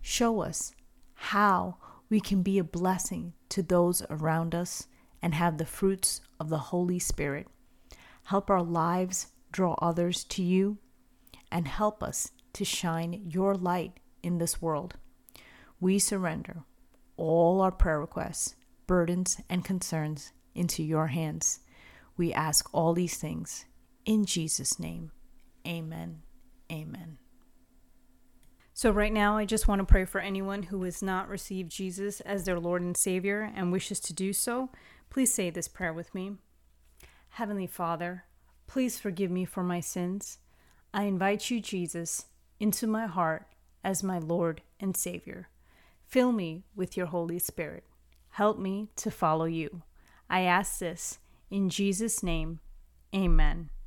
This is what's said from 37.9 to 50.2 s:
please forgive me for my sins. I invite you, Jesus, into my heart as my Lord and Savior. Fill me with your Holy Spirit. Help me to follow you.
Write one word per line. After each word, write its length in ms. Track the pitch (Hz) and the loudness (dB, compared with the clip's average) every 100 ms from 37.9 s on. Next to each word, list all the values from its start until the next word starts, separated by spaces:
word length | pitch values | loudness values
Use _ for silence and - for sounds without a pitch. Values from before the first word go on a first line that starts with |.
| 165 175 180 - _ _ _ - | -2 -4 -6 -14 _ _ _ -6
please 320 | - 254 - | 0 0 0
forgive 320 | 208 170 190 | -6 -2 0
me 140 | 180 | 0
for 180 | 180 - | -2 -2
my 180 | 180 175 | -2 -2
sins. 580 | 165 - 180 196 - - _ _ _ _ _ | -2 -4 -2 -4 -8 -14 _ _ _ _ _
I 120 | - | -2
invite 440 | 202 190 190 202 - | 0 2 2 0 0
you, 120 | 240 | -4
Jesus, 640 | 208 190 170 170 170 - - _ _ _ | -2 -4 -4 -4 -6 -6 -10 _ _ _
into 280 | 208 - 226 | -2 0 0
my 200 | 220 226 | -2 -2
heart 400 | 175 165 160 - _ _ _ | 0 0 0 -6 _ _ _
as 180 | 185 190 | -4 -2
my 160 | 190 180 | -2 -4
Lord 440 | 160 170 170 160 _ _ | 0 0 0 -2 _ _
and 180 | 196 180 | -4 -2
Savior. 520 | - 175 - - 185 _ _ _ - _ | -4 -6 -12 -16 -16 _ _ _ -20 _
Fill 280 | _ 262 247 | _ 2 4
me 320 | 233 170 160 - | 2 -2 -6 -12
with 220 | 208 185 - | -6 -6 -2
your 100 | 175 | -2
Holy 320 | 175 170 170 | -2 -2 -4
Spirit. 460 | - - 156 151 - _ _ _ _ | -6 -6 -8 -8 -18 _ _ _ _
Help 280 | - 208 214 | 0 2 2
me 320 | 190 196 214 - | -2 -4 -6 -6
to 140 | - | -6
follow 340 | - 165 160 | 0 2 2
you. 380 | 165 165 151 175 - - - - | 0 -2 -4 -8 -18 -20 -20 -20